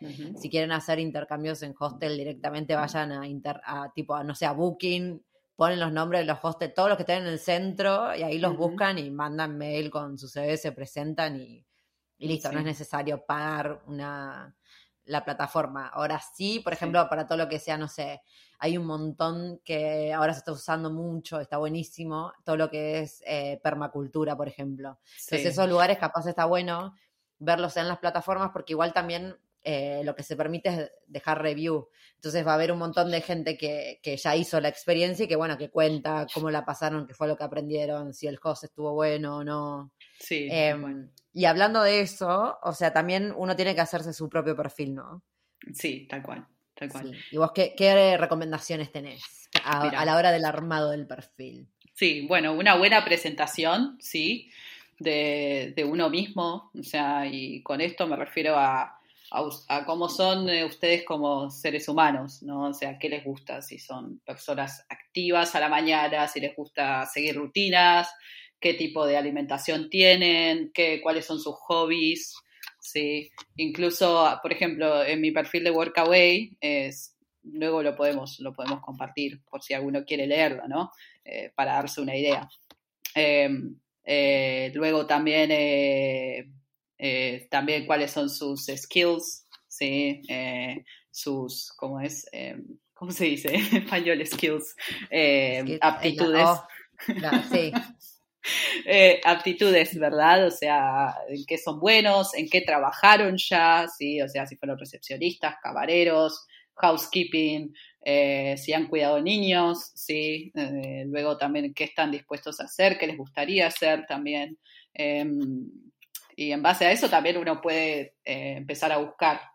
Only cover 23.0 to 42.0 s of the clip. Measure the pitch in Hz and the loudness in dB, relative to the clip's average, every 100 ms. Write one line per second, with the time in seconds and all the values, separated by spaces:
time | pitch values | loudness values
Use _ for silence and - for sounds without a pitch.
23 | 151 - - 147 143 143 156 147 143 143 | -6 -10 -6 -4 -4 -4 -4 -4 -6 -8
24 | 139 156 156 147 139 - 139 135 135 131 | -6 -4 -2 -2 -6 -8 -10 -10 -12 -16
25 | _ - - 151 170 156 185 175 180 196 | _ -18 -6 -2 -2 0 2 4 4 2
26 | 160 165 165 170 165 180 180 170 190 190 | -2 -2 -4 -2 2 0 0 -6 -8 -14
27 | _ _ _ _ 151 170 175 175 170 175 | _ _ _ _ 0 0 0 -2 -4 -2
28 | 175 170 180 190 190 185 - 156 170 180 | -2 -2 -2 -2 -2 -6 -6 -2 0 0
29 | 170 170 185 - _ _ - 147 139 143 | -2 -4 -8 -14 _ _ -6 -4 -4 -4
30 | 147 143 139 147 151 170 185 170 147 - | -6 -8 -8 -6 -4 -2 -2 -2 -6 -12
31 | _ 143 156 156 156 147 165 151 127 _ | _ -6 -2 0 -2 -2 -2 -2 -6 _
32 | _ _ 156 165 156 156 170 170 170 165 | _ _ -6 -2 2 2 2 0 -2 0
33 | 175 170 165 170 156 156 151 147 127 123 | 0 -2 -4 -4 -4 -4 -6 -6 -8 -10
34 | 151 139 160 160 165 160 147 143 - 165 | -8 -4 0 0 0 0 -2 -2 -2 2
35 | 180 180 208 156 160 139 147 160 156 151 | 0 0 0 0 0 -4 -4 2 2 2
36 | 151 156 147 156 156 151 151 143 156 151 | -2 -2 -4 -4 -2 -2 -4 -4 -4 -4
37 | 147 127 151 147 147 151 147 151 147 147 | -8 -4 -2 -2 -6 -6 -4 -4 -4 -4
38 | 143 135 147 139 160 147 151 - 151 151 | -8 -8 -10 -6 -6 -6 -10 -8 -4 0
39 | 156 151 147 147 147 147 147 143 139 _ | 0 0 -4 -6 -6 -6 -6 -10 -14 _
40 | - - - 156 143 160 151 147 143 139 | -20 -20 -8 -6 -2 2 2 0 -6 -10
41 | 131 _ _ 180 175 165 208 220 202 208 | -14 _ _ 2 2 6 4 4 4 4